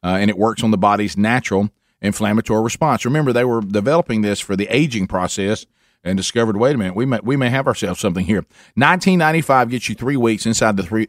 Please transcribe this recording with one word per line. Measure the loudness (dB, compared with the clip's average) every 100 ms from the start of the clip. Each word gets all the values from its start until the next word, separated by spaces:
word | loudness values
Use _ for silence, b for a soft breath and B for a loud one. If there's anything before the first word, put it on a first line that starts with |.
uh, | 0 0
and | 0
it | 2
works | 0 0
on | 0
the | 2
body's | 2 2 0 -2
natural | 0 0 0 -2 -2 _ _ _
inflammatory | -6 -2 0 0 0 0
response. | 0 -2 0 0 0
Remember, | 0 2
they | 2 2
were | 0
developing | 0 -2 2 0 0 0
this | 0 -2
for | -4 -4
the | 0
aging | 0 0 -2 -2
process | -2 -4 -2 -2 -2 -6 _ _ _ -4
and | -4
discovered, | -2 0 0 2
"Wait | 2 2
a |
minute, | -2 -2
we | -2
may, | -2
we | -2 0
may | 0
have | 0 -2
ourselves | -2 -4 -2
something | -2 -2 -2
here." | -2 -4 b b 0
Nineteen | 2 4 2 4
ninety-five | 4 2 2 2 2
gets | -2 -6
you | -4
three | -2 0
weeks. | 2 0 -2
Inside | 0 2 0
the |
three, | -2 -2